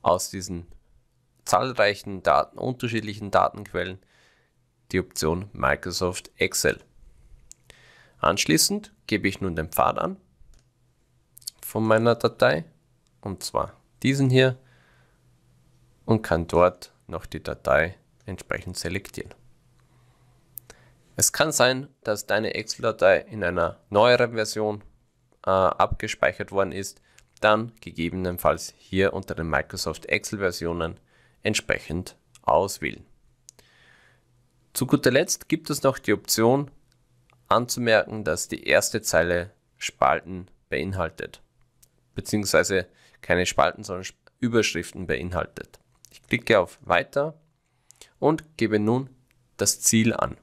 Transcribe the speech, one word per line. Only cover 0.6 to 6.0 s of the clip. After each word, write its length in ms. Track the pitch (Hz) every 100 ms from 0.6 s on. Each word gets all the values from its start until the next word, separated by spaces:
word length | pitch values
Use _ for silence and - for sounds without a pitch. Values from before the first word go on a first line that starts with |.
| 87 - _ _ _ _ _ _ -
zahlreichen 760 | 104 127 117 104 104 - 95
Daten, 340 | 85 78 - -
unterschiedlichen 720 | 123 127 123 110 107 104 101
Datenquellen 680 | 92 92 - 101 90 90 95 _ _ _ _ _ _ _ _ _
die 80 | 95
Option 500 | 87 - 78 85 101
Microsoft 760 | - 65 73 90 87